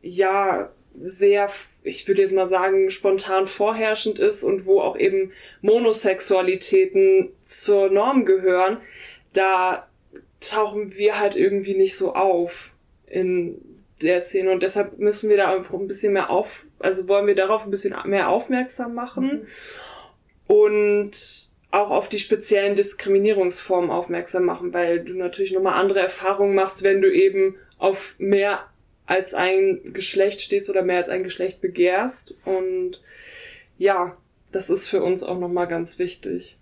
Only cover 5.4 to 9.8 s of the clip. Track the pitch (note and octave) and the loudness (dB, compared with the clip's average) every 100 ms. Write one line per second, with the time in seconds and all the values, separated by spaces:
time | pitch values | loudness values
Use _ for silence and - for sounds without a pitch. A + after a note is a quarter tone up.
5.4 | - - G3+ A3+ A#3 G#3+ G#3 F#3+ - F#3+ | -20 -6 2 4 4 2 0 0 2 2
6.4 | F#3 F#3 - F#3+ F#3+ F#3+ F#3+ F#3+ F#3 - | 2 -2 2 2 4 4 6 4 2 -6
7.4 | - - - G3+ G3 G3 A#3 C4+ G3+ F#3+ | -10 -6 2 4 4 4 4 2 4 2
8.4 | F#3 F3+ F#3 A3+ - - - - _ - | 2 2 2 0 -8 -20 -20 -20 _ 0
9.4 | F#3+ F#3 F#3 F3+ | 2 2 0 -2